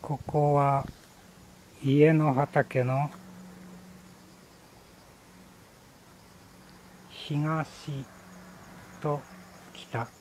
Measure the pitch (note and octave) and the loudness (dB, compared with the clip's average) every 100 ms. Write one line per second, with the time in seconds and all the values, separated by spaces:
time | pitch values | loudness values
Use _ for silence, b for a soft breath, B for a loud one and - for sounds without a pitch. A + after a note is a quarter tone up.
0 | - C#3+ - D3+ D3 C#3+ C#3 C#3 - - | -8 -8 -2 0 4 4 4 0 -4 -14
1 | - - - - - - - - C3+ C#3 | -20 -20 -20 -20 -20 -20 -20 -6 2 6
2 | D3+ D#3+ D3+ C3 C#3+ D3 C3+ C3 B2 C3 | 8 8 4 2 2 0 2 0 0 0
3 | C#3+ - - - - - - - - - | -2 -4 -20 -20 -20 -20 -20 -20 -20 -20
4 | - - - - - - - - - - | -20 -20 -20 -20 -20 -20 -20 -20 -20 -20
5 | - - - - - - - - - - | -20 -20 -20 -20 -20 -20 -20 -20 -20 -20
6 | - - - - - - - - - - | -20 -20 -20 -20 -20 -20 -20 -20 -20 -20
7 | - - - D3 D3+ D#3+ D#3 - - C#3 | -20 -16 -6 -2 0 -2 -4 -10 -10 -10
8 | A#2+ - - - - - - - - - | -10 -18 -20 -20 -20 -20 -20 -20 -20 -8
9 | D#3 C#3+ - - - - - - - A#2+ | -4 -4 -6 -20 -20 -20 -20 -20 -10 -8
10 | A#2 - | -8 -12